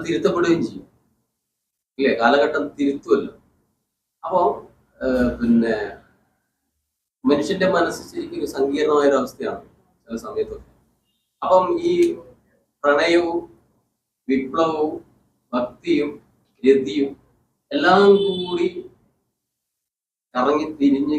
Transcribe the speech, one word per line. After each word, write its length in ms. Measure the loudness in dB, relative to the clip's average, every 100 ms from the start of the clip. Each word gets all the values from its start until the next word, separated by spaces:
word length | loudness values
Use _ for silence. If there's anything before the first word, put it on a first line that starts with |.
തിരുത്തപ്പെടുകയും 600 | -2 -2 0 0 2 0
ചെയ്യും, 240 | -2 -8 -18 _ _ _ _ _ _ _ _ _ _ -2
ഇല്ലേ? 120 | 0 2
കാലഘട്ടം 440 | 4 4 2 0 -6
തിരുത്തുമല്ലോ. 640 | -2 -2 -2 0 0 0 -12 _ _ _ _ _ _ _ _
അപ്പൊ, 180 | -4 0 0 -2 -10 _ _ -8
ഏഹ്, 280 | -4 -2 -2
പിന്നെ 420 | -2 0 2 2 -2 -8 -12 _ _ _ _ _ _ _ _ _ _ _ _
മനുഷ്യന്റെ 440 | 0 0 0 -2 0
മനസ്സ് 320 | 0 -2 -4 -12
ശരിക്കും 320 | -12 -10 -8
ഒരു 60 | -8
സങ്കീർണമായ 640 | -4 -2 0 0 2 2
ഒരു 80 | 2
അവസ്ഥയാണ് 460 | -2 -8 -10 -10 -14 _ _ _ -14
ചില 80 | -12
സമയത്തൊക്കെ. 520 | -8 -6 -6 -10 -18 _ _ _ _ _ _ _
അപ്പം 220 | 2 2 2 -2
ഈ 120 | 0 2 2 0 -14 _ _ _ _ _
പ്രണയവും 560 | 0 2 4 2 2 -4 -8 _ _ _ _ _ _ _ -4
വിപ്ലവവും 680 | -2 -2 -2 -2 0 -4 -6 -14 _ _ _ _
ഭക്തിയും 560 | -6 -6 -6 -2 -2 -2 -8 _ _ _ _
രതിയും 460 | 4 4 2 -2 -4 -6 _ _ _ _ -8
എല്ലാം 320 | 0 4 6 6 6
കൂടി 500 | 2 -4 -4 -2 -2 -4 -14 _ _ _ _ _ _ _ _ _ _ _ _ _ _ -2
കറങ്ങി 300 | 0 0 -2
തിരിഞ്ഞ് 440 | 0 2 2 0